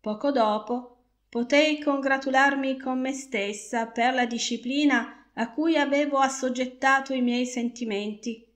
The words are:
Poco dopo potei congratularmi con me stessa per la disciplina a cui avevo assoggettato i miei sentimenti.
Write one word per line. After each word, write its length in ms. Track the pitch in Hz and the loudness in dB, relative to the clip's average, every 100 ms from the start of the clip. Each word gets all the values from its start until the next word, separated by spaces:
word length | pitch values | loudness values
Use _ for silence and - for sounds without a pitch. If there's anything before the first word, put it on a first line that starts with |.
Poco 300 | 220 208 285 | -6 -4 -2
dopo 640 | 277 220 208 214 247 247 _ _ _ _ | 2 2 2 -2 -6 -6 _ _ _ _
potei 500 | 233 240 285 311 302 | -6 0 4 4 2
congratularmi 960 | 294 277 269 269 269 262 277 277 269 262 | -2 -2 0 0 2 4 4 2 -2 -4
con 220 | 262 254 | -4 -4
me 120 | 262 | -4
stessa 760 | 269 - 214 202 208 - 240 226 | -6 -6 -4 -4 -6 -6 -4 -4
per 260 | - 240 | 0 0
la 140 | 262 240 | 2 0
disciplina 1000 | 233 - 233 240 269 294 247 226 - _ | -2 -4 -4 -4 2 4 4 0 -12 _
a 180 | - 233 | -6 -6
cui 240 | - 320 320 | 0 2 2
avevo 420 | 285 285 294 269 | 2 2 2 2
assoggettato 960 | 269 262 254 240 254 - 269 269 269 | 2 0 -4 -2 -4 -2 2 2 2
i 80 | 262 | 0
miei 240 | 247 240 247 | 2 0 -2
sentimenti. 1000 | 254 233 - 233 202 208 208 - 226 _ | -2 -4 -4 -6 -4 -4 -6 -8 -10 _